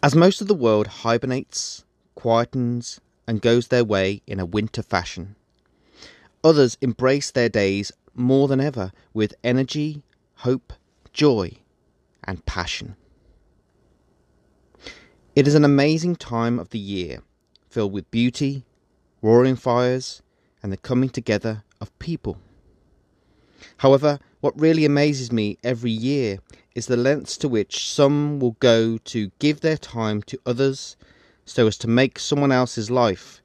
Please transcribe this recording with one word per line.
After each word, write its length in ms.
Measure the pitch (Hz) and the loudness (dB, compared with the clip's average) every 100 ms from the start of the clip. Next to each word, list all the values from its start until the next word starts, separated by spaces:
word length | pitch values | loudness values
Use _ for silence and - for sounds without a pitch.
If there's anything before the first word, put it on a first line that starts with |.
As 120 | 147 | 4
most 260 | 143 170 196 | 6 4 4
of 60 | 202 | -2
the 80 | |
world 320 | 190 117 107 104 | 0 4 2 0
hibernates, 960 | - 117 117 127 127 - - - - _ _ _ - | -6 -2 -2 -2 -6 -6 -12 -12 -14 _ _ _ -8
quietens, 840 | 117 117 117 131 120 120 117 - _ _ - | 0 0 0 -4 -4 -4 -8 -18 _ _ -8
and 160 | 110 | -2
goes 260 | 117 120 117 | 2 2 2
their 140 | 123 | 0
way 400 | 113 101 95 101 | 2 0 0 -2
in 140 | - 98 | -8 -8
a 80 | 90 | -4
winter 360 | 107 110 - | -4 -4 -8
fashion, 520 | - 90 87 - 98 101 _ _ _ _ _ _ - _ _ _ | -4 -4 -4 -12 -16 -18 _ _ _ _ _ _ -20 _ _ _
others 340 | 160 151 127 - | 4 6 4 2
embrace 520 | 131 110 127 143 - | -4 0 0 0 -2
their 160 | - 117 | 0 0
days 420 | 107 98 98 101 - _ | 2 0 0 -6 -12 _
more 320 | - 123 135 139 | -4 2 4 4
than 140 | 135 | 2
ever 320 | 143 127 95 - _ | -2 -4 -8 -10 _
with 200 | 110 104 - | -4 -4 -2
energy, 640 | 120 127 131 151 151 147 _ _ _ _ | -2 0 -2 -4 -6 -8 _ _ _ _
hope, 380 | 123 127 _ - _ _ _ | -2 -2 _ -20 _ _ _
joy, 380 | - 147 117 87 - _ _ _ _ _ _ | 0 2 2 -2 -8 _ _ _ _ _ _
and 220 | - 90 - | -12 -10 -8
passion. 480 | - 87 - - 98 _ _ _ _ _ _ _ _ _ _ _ _ _ _ _ _ _ _ - - _ _ _ | -8 -8 -8 -12 -18 _ _ _ _ _ _ _ _ _ _ _ _ _ _ _ _ _ _ -20 -20 _ _ _
It 140 | - 139 | 2 4
is 80 | 151 | 6
an 80 | |
amazing 520 | 147 139 147 160 175 170 | 6 4 2 0 -2 -4
time 440 | - 117 117 120 | -6 -4 -2 -4
of 80 | 87 | -6
the 100 | 113 | -10
year, 440 | 98 98 87 62 _ _ _ _ _ | -8 -8 -8 -12 _ _ _ _ _
filled 240 | 117 104 | -4 -4
with 160 | 98 - | -4 -4
beauty, 520 | 117 123 - 139 139 - _ _ _ _ _ | -2 -2 0 -6 -6 -14 _ _ _ _ _
roaring 340 | 107 117 131 127 | 4 6 6 0
fires, 680 | 131 120 123 131 - - _ _ _ _ | 0 0 0 -2 -8 -18 _ _ _ _
and 80 | 101 | -10
the 60 | 95 | -10
coming 320 | - 127 131 | -2 -2 -2
together 560 | - 117 104 113 110 - _ | -4 -4 -2 -2 -8 -14 _
of 180 | 110 _ | -20 _
people. 400 | - 165 - 85 _ _ _ _ _ _ _ _ _ _ _ _ - _ | -10 -10 -10 -12 _ _ _ _ _ _ _ _ _ _ _ _ -20 _
However, 420 | 135 135 147 143 _ _ | 4 6 4 -2 _ _
what 200 | 147 - | -6 2
really 240 | 160 165 | 2 4
amazes 480 | 151 143 147 139 120 | 2 4 2 0 -2
me 260 | 117 104 117 | -2 -2 -4
every 260 | - 120 120 | -4 -4 -4
year 480 | 110 123 143 117 98 _ - _ | -4 -2 -2 -2 -6 _ -20 _
is 120 | - 117 | -12 -2
the 100 | 120 | 0
lengths 420 | 127 143 - - | 2 0 -4 -6
to 100 | 147 | -2
which 400 | 117 98 - - | -2 -2 -6 -6
some 500 | - 139 147 147 147 | 2 2 4 0 -2
will 160 | 123 110 | -2 2
go 380 | 127 113 113 113 | 4 4 2 -2
to 320 | - 117 101 _ | -6 -6 -6 _
give 220 | 147 147 | -2 0
their 180 | 160 156 | -2 -4
time 440 | - 117 110 104 | -6 -6 -4 -4
to 160 | - 131 | -6 -10
others 500 | - 120 139 135 - - _ _ _ _ - | -6 0 0 -2 -12 -20 _ _ _ _ -8
so 200 | - 110 | 0 2
as 120 | - | 0
to 100 | 113 | 0
make 300 | 120 135 - | 2 2 -2
someone 340 | - 143 143 | -4 0 2
else's 380 | 127 123 - 107 | 2 0 -4 -4
life 500 | 123 117 92 - - | 0 0 -2 -10 -20